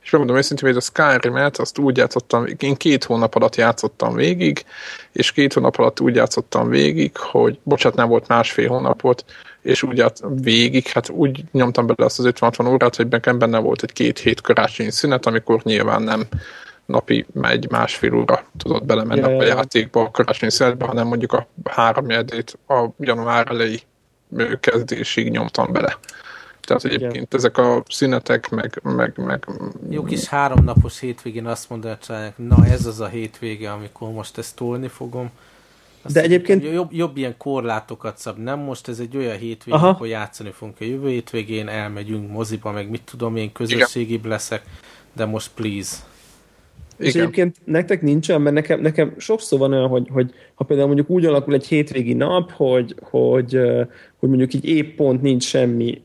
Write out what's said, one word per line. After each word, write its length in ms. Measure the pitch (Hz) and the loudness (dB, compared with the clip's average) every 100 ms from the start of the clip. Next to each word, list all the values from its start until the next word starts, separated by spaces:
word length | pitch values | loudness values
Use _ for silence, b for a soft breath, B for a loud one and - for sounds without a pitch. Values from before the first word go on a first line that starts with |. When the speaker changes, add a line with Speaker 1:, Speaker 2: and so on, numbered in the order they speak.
Speaker 1:
És 80 | - | 2
megmondom 280 | 160 127 131 | 2 4 2
őszintén, 300 | 139 143 135 | 0 0 2
hogy 100 | 123 | 2
a 40 | |
Skyrim-et, 760 | - - 151 127 120 123 143 - | 0 2 4 4 2 0 0 0
azt 200 | 120 - | -6 0
úgy 200 | 143 123 | 2 4
játszottam, 480 | 120 123 - 117 120 - | 2 0 0 0 0 -4
én 160 | 139 135 | -2 0
két 280 | 160 135 | 2 2
hónap 320 | - 113 113 - | 2 0 2 2
alatt 200 | - - | 2 4
játszottam 580 | 113 117 110 _ 117 117 | 2 2 -6 _ -2 0
végig, 480 | 165 180 165 147 - B B B B | 0 2 0 0 -8 B B B B
és 200 | - - | -2 0
két 220 | - 139 | 2 2
hónap 220 | 135 127 - | 4 2 4
alatt 220 | 120 - | 0 2
úgy 160 | 131 120 | 2 4
játszottam 540 | 117 - - 117 117 | 2 0 -2 -2 2
végig, 480 | 135 151 160 143 - | 4 4 2 -2 -2
hogy, 420 | - - 117 131 | -2 2 2 0
bocsánat, 340 | - 143 123 120 | -2 2 2 2
nem 100 | 117 | 2
volt 180 | 117 - | 2 4
másfél 400 | 120 117 - 117 | 2 2 0 0
hónap 340 | 127 131 120 | 0 0 0
volt, 240 | 131 123 - B B B | 2 0 -2 B B B
és 220 | 131 127 | 0 0
úgy 140 | 135 123 | 2 2
játsz-, 260 | 113 - 101 131 | 2 0 -6 -2
végig, 460 | 127 113 120 131 - | 2 4 4 2 0
hát 220 | 123 - | -4 -2
úgy 340 | - 143 135 - | 0 0 -2 -4
nyomtam 340 | 135 123 120 117 | 0 2 2 0
bele 180 | 120 113 | 2 2
azt 140 | - | 2
az 60 | 123 | 0
ötven-hatvan 420 | - 117 - 120 | 2 0 2 2
órát, 220 | 131 123 - | 4 2 2
hogy 120 | 117 | 0
nekem 320 | 117 127 123 | 2 2 2
benne 180 | 117 113 | 2 2
volt 260 | 110 - | 2 0
egy 100 | 110 | -4
két 260 | - 123 - | 0 -2 2
hét 220 | 110 113 | 0 0
karácsonyi 500 | - 113 110 - 110 | 2 2 2 -2 -4
szünet, 340 | - 147 127 120 | -2 0 0 0
amikor 360 | 113 - 113 | -2 0 0
nyilván 380 | 113 107 107 110 | 2 0 2 0
nem 220 | 110 110 113 87 B B B B - | 0 -2 -4 -8 B B B B -2
napi 400 | - - 58 - - | -2 0 -2 -2 -4
egy-másfél 720 | 60 60 58 - 57 - - | 0 0 0 -2 -2 0 0
óra 300 | 58 - - - - | 2 2 0 -2 -10
tudott 260 | - 160 - | -4 -4 0
belemenni 340 | 110 113 123 | 0 2 0
Speaker 2:
Ja, 60 | 135 | 2
Speaker 1:
a 20 | |
Speaker 2:
ja, 120 | 131 | 2
ja. 60 | 131 | 2
Speaker 1:
játékba 540 | 110 110 117 110 117 | 2 0 0 2 0
a 100 | 110 | 0
karácsonyi 400 | - 117 - 110 | 0 0 0 -2
szünetbe, 340 | - 127 123 123 | 2 2 0 -4
hanem 220 | 123 117 | -2 -2
mondjuk 260 | 120 117 | -2 0
a 140 | - - - | -2 -2 -12
három 460 | - - 117 113 131 | -6 2 2 2 0
edét 480 | 117 120 117 110 - _ | -2 -2 -6 -10 -14 _
a 180 | 131 117 - | 0 0 -4
január 480 | 139 117 117 117 113 | -2 -2 0 0 0
elejé, 300 | 117 113 113 _ _ _ _ _ 120 | 0 -2 -4 _ _ _ _ _ -4
ö, 180 | 113 - | -2 2
kezdésig 680 | - 117 117 117 117 - 117 | 2 2 -2 -6 -2 -2 -2
nyomtam 420 | 113 113 - 123 | -2 -2 -2 0
bele. 240 | - - - B B B B B B | 0 -2 -6 B B B B B B
Tehát 220 | - 123 | -2 -2
Speaker 2:
Igen. 120 | 127 120 | 0 -2
Speaker 1:
egyébként 360 | 123 120 123 | -4 -6 -4
ezek 240 | 131 120 - | 0 0 2
a 260 | 123 120 - | 2 2 -2
szünetek, 600 | - 135 123 - 120 - | -2 0 0 0 -2 -2
meg, 300 | 113 113 - | -6 -6 -6
meg, 300 | - 62 - - | -4 -2 -2 -2
meg 300 | - 65 - - - - - | -6 -6 -6 -12 -12 -12 -8
Speaker 3:
Jó 140 | 151 | -8
kis 220 | - 143 - | -4 -6 -4
háromnapos 720 | 143 139 127 120 120 117 - | 0 2 4 4 2 0 -4
hétvégén 460 | 127 117 120 113 117 | -10 -8 -10 -10 -8
azt 240 | 113 - | -8 -10
mondani 240 | 117 110 | -12 -12
a 120 | 107 - | -12 -12
családnak, 320 | 110 107 - 120 | -10 -10 -12 6
"Na, 180 | 120 110 | 8 8
ez 200 | 127 117 | 6 0
az 140 | 110 | -4
a 80 | 107 | -6
hétvége, 640 | 117 110 - 117 104 107 | -6 -10 -8 -10 -8 -10
amikor 400 | 104 104 - 113 | -10 -14 -12 -12
most 260 | 110 101 - | -10 -12 -12
ezt 180 | 113 - | -12 -8
tolni 320 | 120 123 131 | -6 -6 -8
fogom." 420 | - 127 123 120 _ b b b b b b | -12 -10 -8 -10 _ b b b b b b
Azt 120 | 143 | -2
Speaker 2:
De 60 | 147 | 0
Speaker 3:
mondjuk, 220 | 165 175 175 | 4 2 4
Speaker 2:
egyébként 240 | 196 147 170 | 0 2 -4
Speaker 3:
jobb, 180 | 175 | -4
jobb 240 | 165 165 139 | -4 -6 -4
ilyen 200 | 127 117 | -8 -8
korlátokat 800 | 143 135 117 110 - 113 110 - | -6 -4 -4 -6 -8 -12 -12 -12
szab, 200 | 113 101 | -14 -12
nem? 220 | 117 143 | -8 -8
Most 280 | 143 127 - | -8 -10 -12
ez 120 | 117 | -12
egy 180 | 117 135 | -8 -6
olyan 200 | 123 104 | -6 -6
hétvége, 400 | 117 110 - 117 | -10 -12 -2 2
Speaker 2:
Aha. 100 | 180 | 4
Speaker 3:
akkor 200 | 190 113 | 2 -4
játszani 440 | 113 104 - 104 | -8 -10 -12 -16
fogunk 240 | - 110 98 | -14 -18 -10
a 40 | |
jövő 260 | 113 135 139 | -8 -6 -4
hétvégén, 580 | 123 117 117 107 110 107 | -4 -6 -8 -6 -8 -6
elmegyünk 640 | 107 104 104 104 107 101 | -8 -8 -10 -8 -8 -8
moziba, 400 | 104 107 107 107 | -8 -6 -6 -8
meg 180 | 104 101 | -8 -8
mit 120 | 117 - | -10 -12
tudom 240 | 123 113 113 | -8 -6 -4
én, 160 | 107 | -8
közösségibb 720 | - 113 117 123 123 113 117 110 | -6 -4 2 2 0 -4 -4 -4
leszek, 380 | 107 - 110 - B B B B | -6 -6 -10 -10 B B B B
de 120 | - 110 | -6 -4
most 240 | 107 - - | -4 -8 -6
please. 400 | 107 101 95 - - b b b b b _ - - - | -6 -4 -8 -12 -18 b b b b b _ -20 -20 -4
Speaker 2:
És 100 | 143 | -2
Speaker 1:
Igen. 120 | 165 | 0
Speaker 2:
egyébként 340 | 170 170 175 - - | 0 2 0 -2 -2
nektek 360 | 160 170 190 | -2 0 0
nincs 280 | 151 151 156 | 2 0 2
olyan, 120 | 160 | 2
mert 140 | 147 147 | 4 2
nekem, 240 | 151 165 | 0 0
nekem 320 | 156 156 151 - | 0 2 0 -2
sokszor 420 | - 220 - 139 | -4 -4 0 0
van 140 | 135 | 2
olyan, 140 | 135 127 | 2 2
hogy, 200 | 127 123 | 0 0
hogy 220 | 131 127 b b _ | -2 -2 b b _
ha 80 | |
például 240 | 135 143 139 | -2 2 2
mondjuk 220 | 143 143 | 2 2
úgy 160 | 180 165 | 2 4
alakul 280 | 143 139 | 2 2
egy 120 | 139 - | 0 2
hétvégi 460 | 156 147 - 117 | 0 0 -2 -2
nap, 380 | 123 143 180 175 | 0 2 0 -2
hogy, 440 | - 135 127 117 - | 0 2 2 0 -8
hogy, 540 | - 131 123 127 123 131 | -4 0 4 2 2 2
ö, 260 | 120 120 120 B B _ | 2 2 -2 B B _
hogy 120 | 131 | 0
mondjuk 240 | 131 131 | 2 2
így 120 | 139 151 | -2 0
épp 300 | 160 151 - | 0 0 0
pont 260 | 143 127 | 0 2
nincs 220 | 139 123 | 2 0
semmi 580 | - 135 123 117 117 - | 0 0 0 0 -2 -4